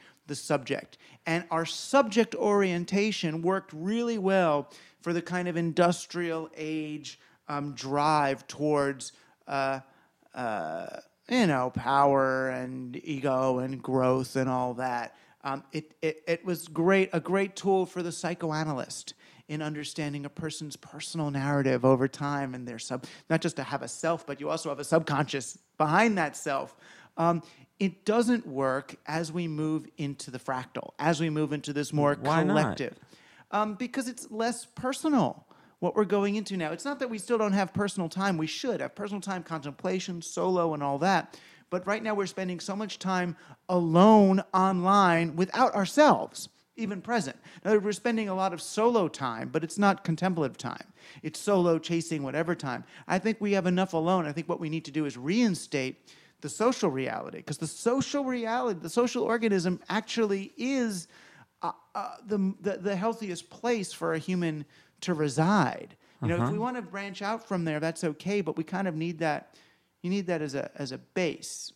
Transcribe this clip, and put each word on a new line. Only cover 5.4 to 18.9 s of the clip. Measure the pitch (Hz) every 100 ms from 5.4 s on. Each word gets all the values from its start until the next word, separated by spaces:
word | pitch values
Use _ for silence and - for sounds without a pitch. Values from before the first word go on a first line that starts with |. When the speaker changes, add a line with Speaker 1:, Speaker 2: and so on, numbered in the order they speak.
| 180
Speaker 1:
of | 165
industrial | 170 156 175 175 - 175 170 160 156
age, | - 156 156 151 151 131 - _ _ -
um, | 143 147
drive | 135 135 143 147 151 139 135 -
towards, | - 151 147 139 131 - - _ _ -
uh, | 139 135 135 - _ _ _ _
uh, | - 120 104 78 85 - - - _ -
you | 254 190
know, | 135 127
power | - 123 139 143 135 131 131 131
and | 127 127 131 123 123
ego | - 139 139 131 131 127
and | 131 131
growth | - 131 127 131 127 135
and | 131
all | 127 127
that. | 120 127 120 113 - _ _
Um, | 143 139 -
it, | 160 156 _
it, | 160 156 -
it | 170
was | 185 165 -
great, | 160 170 196 190
a | 170
great | 170 190 196 -
tool | 196 190
for | 180 180
the | 170
psychoanalyst | 156 165 175 165 156 156 131 -